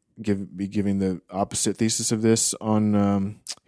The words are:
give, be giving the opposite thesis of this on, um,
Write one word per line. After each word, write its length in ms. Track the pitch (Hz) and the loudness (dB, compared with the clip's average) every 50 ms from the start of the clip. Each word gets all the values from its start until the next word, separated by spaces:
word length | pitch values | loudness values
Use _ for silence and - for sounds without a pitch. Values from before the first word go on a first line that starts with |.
| _ _ _ - 117 | _ _ _ -8 -2
give, 340 | 104 101 98 101 - - | -2 -2 -2 -4 -8 -8
be 120 | 90 101 95 | -8 -8 -4
giving 320 | 98 104 98 101 98 98 | -2 -2 0 0 0 0
the 200 | 98 95 90 - - _ | 0 0 -2 -4 -8 _
opposite 480 | 90 95 101 - - - - 113 98 | -4 -4 -4 -2 -2 -2 -2 -2 0
thesis 360 | - 113 110 - - 113 - 117 | 0 0 0 0 -2 -2 -2 0
of 100 | 107 110 | 2 4
this 320 | 113 113 113 - - - - | 4 4 4 2 0 -2 -2
on, 340 | 104 110 107 107 107 107 104 | -2 0 2 2 4 4 4
um, 460 | 104 101 101 101 98 98 101 107 - _ - - - _ | 4 4 4 2 0 -2 -4 -6 -10 _ -16 -16 -16 _